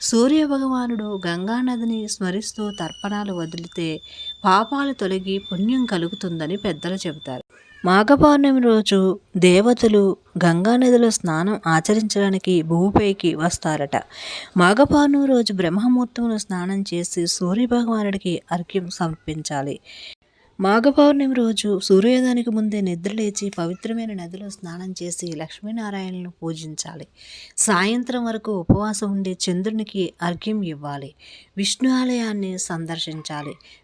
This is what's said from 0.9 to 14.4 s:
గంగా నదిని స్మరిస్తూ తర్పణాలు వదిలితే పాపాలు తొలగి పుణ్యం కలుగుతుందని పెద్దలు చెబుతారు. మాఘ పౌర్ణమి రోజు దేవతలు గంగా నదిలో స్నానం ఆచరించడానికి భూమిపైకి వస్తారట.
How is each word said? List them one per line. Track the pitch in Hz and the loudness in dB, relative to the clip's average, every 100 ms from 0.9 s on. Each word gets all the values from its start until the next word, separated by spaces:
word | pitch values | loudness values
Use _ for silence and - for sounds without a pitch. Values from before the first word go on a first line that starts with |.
| 226 214 196 175 | -4 -6 -6 -4
గంగా | 170 196 240 | -4 -4 -2
నదిని | 254 240 233 220 214 | -2 -2 -4 -4 -6
స్మరిస్తూ | - 185 190 214 - 208 | -6 -4 -4 -6 -8 -8
తర్పణాలు | 202 160 - 202 208 202 | -6 -10 -8 -6 -6 -6
వదిలితే | 180 165 170 170 - 165 151 - - - - 202 | -6 -6 -8 -10 -6 -6 -6 -10 -14 -14 -2 4
పాపాలు | 190 220 277 277 | 4 2 -2 -2
తొలగి | 262 196 190 190 196 196 | -2 -4 -4 -4 -6 -4
పుణ్యం | 180 214 262 240 | -2 0 0 0
కలుగుతుందని | 180 170 180 185 165 156 202 | -2 -4 -6 -6 -6 -4 -4
పెద్దలు | 202 156 170 190 | -4 -4 -6 -6
చెబుతారు. | 175 151 - 127 - _ _ - 180 | -6 -8 -10 -12 -14 _ _ -4 4
మాఘ | 190 220 | 4 6
పౌర్ణమి | 285 302 285 277 262 | 8 8 8 6 4
రోజు | 240 220 202 196 190 202 _ 185 | 6 4 4 4 2 0 _ 4
దేవతలు | 180 180 233 233 226 208 196 - _ 175 170 | 6 6 6 4 4 4 4 0 _ 0 2
గంగా | 170 202 247 | 4 2 4
నదిలో | 254 240 233 | 6 6 4
స్నానం | - 175 160 190 214 165 | 2 -2 -2 -2 -2 2
ఆచరించడానికి | 160 160 214 214 202 196 190 - 175 | 0 2 0 2 0 0 0 2 0
భూమిపైకి | 160 170 196 208 202 196 175 151 | 2 2 4 4 2 0 -2 0
వస్తారట. | 170 - 160 151 139 131 - - - - | -2 -2 -4 -2 -2 -4 -6 -16 -14 -14